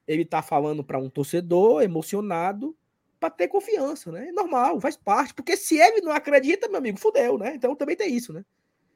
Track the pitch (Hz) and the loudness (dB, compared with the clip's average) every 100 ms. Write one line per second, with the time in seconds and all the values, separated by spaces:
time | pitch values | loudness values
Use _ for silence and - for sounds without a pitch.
0 | - 156 165 160 151 156 151 151 143 135 | -4 -2 0 -2 0 0 0 -4 -6 -6
1 | 131 - 139 170 175 175 208 294 220 165 | -6 -6 -2 -2 2 4 6 6 2 0
2 | 160 196 208 165 180 202 277 320 _ _ | -4 -6 -4 -2 -2 -4 -10 -12 _ _
3 | _ _ 330 - 359 403 392 415 277 311 | _ _ -6 -2 0 0 0 -2 -2 -6
4 | - 165 285 359 359 269 254 339 254 - | -10 -12 -8 -6 -2 0 0 0 -4 -6
5 | - 214 269 - - 339 - 311 359 453 | -2 0 0 -4 -2 -2 0 6 6 6
6 | 339 302 294 285 269 381 453 381 254 202 | 0 -2 4 4 4 0 -2 -4 -4 0
7 | 440 - 240 - 208 294 247 285 285 349 | 0 2 0 0 -4 -4 -4 -2 -4 -2
8 | 403 240 240 160 196 _ _ _ _ | -2 -2 -6 -14 -16 _ _ _ _